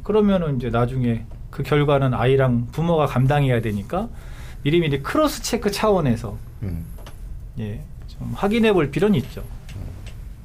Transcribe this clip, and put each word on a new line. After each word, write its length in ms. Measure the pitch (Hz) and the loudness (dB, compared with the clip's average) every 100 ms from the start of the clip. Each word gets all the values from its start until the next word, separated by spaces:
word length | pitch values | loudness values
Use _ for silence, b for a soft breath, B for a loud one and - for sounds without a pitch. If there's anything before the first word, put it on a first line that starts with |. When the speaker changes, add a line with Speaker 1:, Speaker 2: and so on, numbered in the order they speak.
Speaker 1:
그러면은 540 | - 214 208 190 160 131 | 0 2 4 4 2 -2
이제 140 | 123 | 0
나중에 540 | 117 120 131 123 113 - - - - | 2 2 2 0 0 -4 -12 -10 -6
그 60 | |
결과는 500 | 135 147 147 143 135 | 0 2 4 4 4
아이랑 560 | 117 123 135 131 120 120 | 2 4 6 4 2 0
부모가 360 | - 165 165 143 | -2 2 4 2
감당해야 560 | 131 131 147 135 120 | 4 4 4 4 2
되니까 460 | 110 101 98 175 233 B B B B B | 0 -2 -2 -4 -4 B B B B B
미리미리 400 | 143 170 160 139 | 2 2 2 0
크로스 400 | - - 302 - | 0 2 2 0
체크 280 | - 233 208 | -4 -2 -2
차원에서 640 | - 214 196 147 110 107 110 - - | 0 2 4 2 0 -2 -8 -10 -8
Speaker 2:
음. 220 | 101 82 82 - - - - - - - | -6 -6 -8 -12 -12 -12 -12 -12 -12 -8
Speaker 1:
예, 220 | 107 101 - - - | -8 -8 -10 -14 -14
좀 240 | - 123 | -10 -8
확인해 400 | 117 202 233 220 | -4 0 4 4
볼 160 | 190 143 | 4 2
필요는 280 | 151 202 175 | 2 2 2
있죠. 200 | - - - - - | 0 -6 -10 -12 -12
Speaker 2:
음. 60 | - - - - - - - | -10 -10 -10 -12 -12 -14 -14